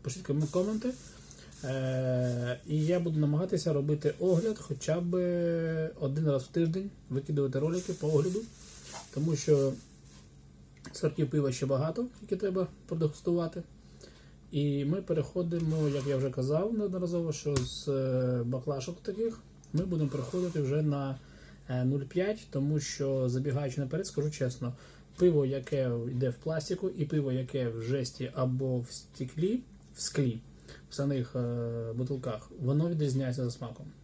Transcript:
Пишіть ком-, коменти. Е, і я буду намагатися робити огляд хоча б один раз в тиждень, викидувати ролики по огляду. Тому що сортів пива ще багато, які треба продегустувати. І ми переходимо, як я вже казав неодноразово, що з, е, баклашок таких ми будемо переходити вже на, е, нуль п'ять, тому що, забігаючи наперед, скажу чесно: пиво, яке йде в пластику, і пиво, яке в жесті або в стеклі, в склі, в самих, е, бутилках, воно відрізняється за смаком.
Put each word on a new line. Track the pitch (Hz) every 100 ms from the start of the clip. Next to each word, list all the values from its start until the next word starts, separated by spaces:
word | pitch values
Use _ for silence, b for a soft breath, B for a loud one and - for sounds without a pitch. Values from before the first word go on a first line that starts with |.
Пишіть | - -
ком-, | - 147 156
коменти. | 180 202 220 247 - B B B B B -
Е, | 135 135 131 131 131 123 123 120 123 127 -
і | 156 156
я | 180
буду | 170 151
намагатися | 147 151 185 175 165
робити | 143 147 147 147 -
огляд | 185 170 220 214
хоча | - 131 - 165
б | 175 180 180 175 170 165 165 160 160 -
один | 139 143 156
раз | 135
в | 131
тиждень, | 165 165 180 202 - -
викидувати | 127 - 147 139 135
ролики | 151 180 180
по | 170 151
огляду. | 151 180 190 226 - B B B B -
Тому | 135 160 151
що | - 143 135 127 - - - - - - - - - - -
сортів | - 156 - 139
пива | 151 139
ще | 127 135
багато, | 135 156 165 247 -
які | - 190
треба | 202 185 180 - -
продегустувати. | 165 151 - - 170 165 175 - - B B B B B B -
І | 143 143 143 139
ми | 190
переходимо, | 190 160 - 180 170 165 160 156 151
як | 139 139
я | 135
вже | 135
казав | 127 127 151 208
неодноразово, | 226 208 185 175 175 165
що | 151 147 139
з, | 127 - -
е, | 135 131 127 127 123 120
баклашок | 127 151 139 131 175
таких | - 196 226 226 - - -
ми | 147 190
будемо | 165 147
переходити | 135 123 180 180 165
вже | 135 147
на, | 151 139 135 131 B B B B -
е, | 127 127
нуль | 139
п'ять, | 139 175 196 214 -
тому | 139 143 151
що, | 147 - 135 135 127
забігаючи | 127 139 131 143 131
наперед, | 131 160 196
скажу | - 147
чесно: | - 127 - 123 - B B B -
пиво, | 180 151 131
яке | 139 127 139 127 120 117
йде | 123 131
в |
пластику, | 120 160 160 156 180 185
і | - 147
пиво, | 156 139
яке | 127 127 135 120
в | 113
жесті | 113 139 127 - 131 147
або | 131 127 131 127
в | 120
стеклі, | - - - 131 156 180 247 - - - -
в |
склі, | - - 131 110 - - B B -
в | -
самих, | 139 135 120 127
е, | 120 120 117 117 113 117
бутилках, | 127 135 123 107 - -
воно | 131 147 165
відрізняється | 165 143 131 131 127
за | 123
смаком. | 117 117 113 - -